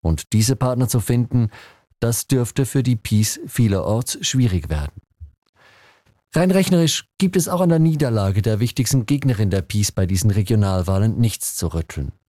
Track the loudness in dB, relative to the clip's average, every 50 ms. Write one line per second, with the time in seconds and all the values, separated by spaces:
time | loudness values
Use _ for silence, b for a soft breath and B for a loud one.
0 | 0 -2 -2 -2 -4 _ 0 0 2 2 0 0 0 -2 0 0 -2 0 0 -2
1 | 0 0 0 0 0 0 0 0 0 0 B B B B B B B B _ _
2 | -4 -2 -2 -4 -2 _ 0 0 0 -2 -2 -2 -4 0 0 0 0 2 0 0
3 | _ 0 0 0 0 0 -2 -8 -12 -10 -2 0 2 2 2 0 0 -2 -2 -2
4 | -2 -6 -8 -8 -6 -4 0 0 0 2 0 -2 -4 -4 -6 -4 -6 -6 -10 -14
5 | _ _ _ _ -20 -20 _ _ _ _ b b b b b b b b b b
6 | b b b b b _ -2 0 2 2 4 2 2 4 4 2 4 2 0 -2
7 | -8 _ _ _ -2 0 2 0 0 0 -2 0 2 2 4 4 4 4 2 2
8 | 0 0 2 2 2 2 0 0 0 0 0 0 0 -2 0 -2 -2 0 0 0
9 | 0 0 -2 0 0 0 0 2 0 0 0 -2 -2 _ -2 -2 -2 0 0 -2
10 | -2 0 0 2 2 2 2 2 0 2 2 2 2 2 2 0 0 0 0 0
11 | 2 0 0 0 0 -2 -2 -4 -10 -8 -8 -6 -6 -4 -4 -4 -6 _ -8 -8
12 | -8 -8 -10 _ _